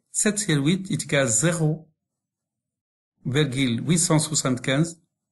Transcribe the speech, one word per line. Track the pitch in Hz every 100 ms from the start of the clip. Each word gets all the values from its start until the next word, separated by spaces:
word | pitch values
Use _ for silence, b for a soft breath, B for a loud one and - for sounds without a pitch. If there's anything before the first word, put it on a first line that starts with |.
| _
sept | - 214 -
sur | - 147
huit | 147 190 -
est | -
égal | - 143
à | 127
zéro | 110 165 165 156 156 - _ _ _ _ _ _ _ _ _ _ _ _ _
virgule | - 139 139 131 127 113 127
huit | 170
cent | - -
soixante-quinze. | - - 135 120 139 139 165 - _ _ _